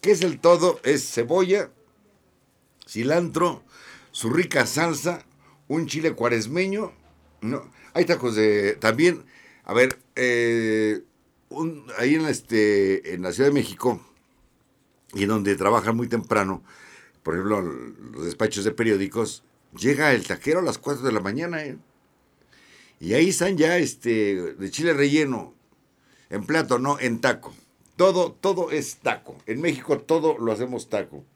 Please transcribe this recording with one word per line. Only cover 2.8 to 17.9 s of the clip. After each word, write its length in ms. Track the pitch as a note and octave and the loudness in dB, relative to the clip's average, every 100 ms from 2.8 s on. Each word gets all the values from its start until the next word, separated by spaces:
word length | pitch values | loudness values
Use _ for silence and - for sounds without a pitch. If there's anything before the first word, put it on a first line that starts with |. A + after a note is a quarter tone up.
cilantro, 800 | - G#2+ B2 E3 F3 D#3 E3+ C#3 _ - - - _ | -12 -6 0 0 0 0 -2 -2 _ -20 -20 -20 _
su 200 | - A2+ | -8 -2
rica 360 | C#3 F#3 C#3+ A#2 | 0 0 0 0
salsa, 580 | C#3+ E3+ D3 D#3 E3+ - _ _ _ _ | 0 0 0 -4 -6 -12 _ _ _ _
un 180 | D#3 D#3+ | -4 -4
chile 280 | D3 D#3 | -2 -2
cuaresmeño, 800 | - A#2 A#2 G#2+ D#3+ F#3+ G3+ A3 - _ _ _ _ | 0 0 0 -2 -4 -2 -4 -6 -12 _ _ _ _
¿no? 300 | G#2+ C3+ - _ - | -8 -8 -10 _ -6
Hay 100 | E3 | -2
tacos 300 | F3 E3+ B2 | 0 0 0
de, 380 | G#2+ G#2+ G#2 G2+ G#2+ | 2 4 4 2 2
también, 440 | A2 A#2 E3+ E3 - - - _ | 0 4 2 2 -10 -20 -20 _
a 100 | - | -4
ver, 260 | G#2+ C3 - _ - | 2 2 0 _ -4
eh, 840 | B2+ A#2+ A#2+ A#2 A2 G#2+ G#2+ G#2 - _ _ _ _ | 0 2 2 0 0 2 0 -2 -8 _ _ _ _
un, 360 | C#3 E3 D3+ A2+ G2+ | -8 -8 -8 -12 -4
ahí 180 | B2 D#3 | 2 2
en, 100 | D#3 | 0
este, 880 | - - A2 G#2+ G2+ G2 F#2+ D#2 | -4 -2 2 4 4 2 0 -2
en 80 | F2 | -6
la 80 | F2+ | -6
Ciudad 200 | F2 C#3 | 2 2
de 40 | |
México, 500 | C#3+ F#2 F#2+ B2 G2+ - _ _ _ _ _ _ _ _ _ _ | 2 -2 -2 -2 -2 -8 _ _ _ _ _ _ _ _ _ _
y 80 | G#2 | -4
en 60 | G2+ | -2
donde 260 | G#2+ G2+ | 0 0
trabajan 420 | F#2 F#2+ A2+ G2+ A2+ | 2 4 2 2 -2
muy 120 | B2 | -2
temprano, 560 | A#2 - G#2+ F#2+ F2+ - - - - - _ | -4 0 0 0 -4 -10 -20 -20 -20 -20 _
por 120 | E2 | -6
ejemplo, 280 | E2+ G2 G#2+ | -4 0 -2
los 640 | F2 C2 A#1+ | -2 -8 -14